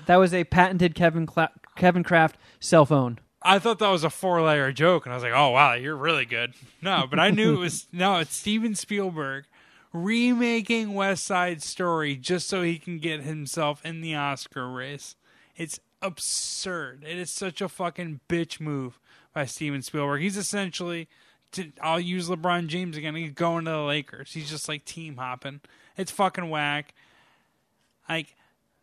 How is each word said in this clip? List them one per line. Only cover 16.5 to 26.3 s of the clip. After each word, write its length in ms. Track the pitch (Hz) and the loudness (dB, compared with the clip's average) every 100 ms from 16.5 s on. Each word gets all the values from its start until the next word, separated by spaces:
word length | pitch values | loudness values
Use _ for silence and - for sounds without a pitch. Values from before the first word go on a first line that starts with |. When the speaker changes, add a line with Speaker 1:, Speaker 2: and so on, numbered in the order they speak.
| - 196 175 135 131 147 | -8 -6 -8 -10 -14 -12
Speaker 2:
It 120 | 175 | -10
is 140 | 175 | -8
such 280 | - 190 - | -8 -8 -6
a 80 | 190 | -8
fucking 520 | - 175 - 170 143 _ | -6 -8 -6 -10 -12 _
bitch 300 | 170 160 - | -2 -2 -6
move 380 | 156 143 127 - _ _ _ | -6 -6 -6 -12 _ _ _
by 120 | 156 135 | -6 -6
Steven 360 | - 151 139 | -6 -6 -6
Spielberg. 400 | 127 151 143 143 | -6 -4 -2 -2
He's 160 | 185 196 | -2 -4
essentially, 720 | 180 202 196 - 175 170 160 _ _ _ _ | -4 -4 -6 -6 -8 -8 -12 _ _ _ _
to, 180 | - 160 - | -12 -12 -6
I'll 180 | 156 165 | -2 0
use 300 | 180 180 170 | 0 -4 -4
LeBron 380 | 180 175 175 165 | -4 0 0 -2
James 280 | 175 185 151 | -4 -6 -6
again, 200 | 151 156 | -8 -8
he's 160 | 160 | -10
going 340 | 139 170 165 160 | -2 -2 0 -2
to 60 | |
the 100 | 156 | -4
Lakers. 520 | 147 147 139 - 143 | -2 -2 -4 -14 -14
He's 160 | 165 147 | -12 -10
just, 200 | 151 - | -10 -8
like, 160 | 151 - | -8 -10
team 320 | - 160 127 | -14 -14 -10
hopping. 420 | 127 123 139 143 - _ _ - | -10 -8 -10 -14 -20 _ _ -10
It's 140 | 190 | -8
fucking 380 | - 190 | -2 -2